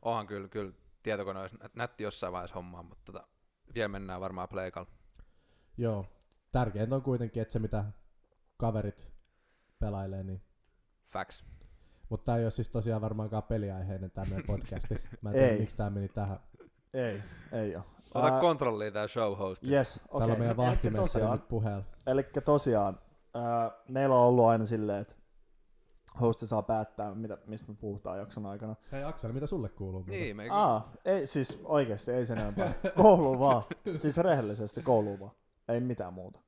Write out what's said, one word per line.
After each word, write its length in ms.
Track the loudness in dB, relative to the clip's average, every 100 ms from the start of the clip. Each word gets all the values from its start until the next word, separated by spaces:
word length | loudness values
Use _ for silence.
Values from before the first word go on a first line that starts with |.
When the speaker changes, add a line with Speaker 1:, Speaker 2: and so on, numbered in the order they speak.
Speaker 1:
Onhan 260 | -2 -4 -4
kyllä, 200 | -8 -8
kyllä 260 | -8 -8 -10 -20 _
tietokone 360 | -6 -4 -4 -8
olisi 160 | -10 -14
nä-, 120 | -20 -8
nätti 280 | -10 -6
jossain 300 | -8 -6 -6
vaiheessa 220 | -6 -8 -10
hommaa, 280 | -12 -16
mutta 280 | -18 -20 -18
tota, 160 | -18 -18 _ _ _ _ -6
vielä 120 | -4
mennään 340 | -6 -8 -8
varmaan 280 | -8 -8 -8
pleikalla. 400 | -6 -8 -8 -14 -18 _ _ -20 _ _ _ _ -4
Speaker 2:
Joo. 280 | -4 -2 -8 -16 _ _ _
Tärkeintä 440 | 0 0 0 0 0
on 60 |
kuitenkin, 400 | 0 -2 -2 -4
että 100 | -4
se 80 | -2
mitä 260 | -2 -2 -4 -8 -20 _ _ _ _ _
kaverit 560 | -2 0 -4 -6 -18 -20 _ _ _ _ _ _
pelailee, 440 | -4 -2 -6 -6
niin 180 | -8 -10 -12 _ _ _ _ _ _
Speaker 1:
Facts. 300 | -8 -8 -12 -20 -20 -20 -20 -20 _ -8
Speaker 2:
Mut 140 | -6
tää 140 | 0 2
ei 80 | 2
oo 60 |
siis 180 | -2 -4
tosiaan 320 | -2 -2 -2
varmaankaan 420 | -2 -4 -2 -4
peliaiheinen 680 | -2 -2 -2 -4 -6 -6 -8
tää 140 | -6 -6
meidän 180 | -4 -2
podcasti. 480 | -2 -2 -6 -4 -4 -6
Speaker 1:
<laughs> 120 | -8
Speaker 2:
Mä 80 | -2
en 40 | 4
tiedä, 120 | 6
Speaker 3:
Ei. 120 | 4
Speaker 2:
miksi 180 | 0 -2
tää 120 | -4
meni 180 | -2 -4
tähän. 300 | -4 -4 -6 -12 -20 -20 _ _
Speaker 3:
Ei, 280 | -4 -4 -4 -10 -16 -10
ei 240 | -4 -4 -4
oo. 60 | -10 -18 -8
Speaker 1:
Ota 140 | 0 2
Speaker 3:
Ää, 80 | 4
Speaker 1:
kontrollia 500 | 4 4 0 0 -4
tää 160 | -4 -4
show 300 | 0 0 0
hosti. 340 | -4 -6 2
Speaker 3:
Yes, 220 | 2 2 -4 -8
Speaker 2:
Täällä 80 | 0 2
on 60 |
Speaker 3:
okei. 80 | 2
Speaker 2:
meidän 60 | 2 2
Speaker 3:
Elikkä 140 | 4
Speaker 2:
vahtimestari 360 | 4 2 2 2
Speaker 3:
tosiaan, 220 | 2 0 0
Speaker 2:
nyt 80 | -2
puheella. 360 | -2 -2 -4 -8 -10 0
Speaker 3:
elikkä 340 | 0 0 -2
tosiaan, 580 | 4 4 6 2 2 -2 -14 _ _
ää, 380 | -6 -2 0 0 -4 -6
meillä 280 | 0 6 8
on 60 | 8
ollut 180 | 10 8
aina 200 | 6 2
silleen, 360 | 0 0 -2
että 140 | -4 -14 -20 -20 -20 -20 _ _ _ -20 _ 0
hosti 260 | 2 2 -2
saa 140 | -2
päättää, 520 | 0 0 -2 -6 -8 -8
mitä, 220 | -10 -10 -12
mistä 260 | -14 -12
me 60 | -12
puhutaan 380 | -10 -8 -8 -8
jakson 260 | -10 -10 -10
aikana. 300 | -8 -10 -10 -10
Speaker 2:
Hei 120 | -8
Aksel, 280 | -8 -8 -6
mitä 160 | -6 -4
sulle 220 | -4 -6
kuuluu 300 | -8 -8 -8
muuten? 120 | -8 -6
Speaker 1:
Niin, 140 | -6 -6
me 60 |
ei 60 | -2
Speaker 3:
Aa, 420 | 2 4 2 -2 -8 0
ei, 200 | 0 0
siis 340 | -2 -4 -6
oikeesti, 480 | 0 2 2 -2 -2
ei 140 | -2 0
sen 120 | -2
enempää. 360 | -2 -2 -2 -2 -4
Speaker 2:
<laughs> 140 | 8
Speaker 3:
Kouluun 360 | 10 10 6 4
vaan. 240 | 4 4 2 -8 -6 -2
Siis 200 | -2 2
rehellisesti 640 | 4 4 2 -4 -6 -6
kouluun 360 | 4 4 4 -4
vaan. 120 | -10 -18 _ _ -4
Ei 120 | -2
mitään 340 | 0 -4 -6
muuta. 260 | -8 -14 -16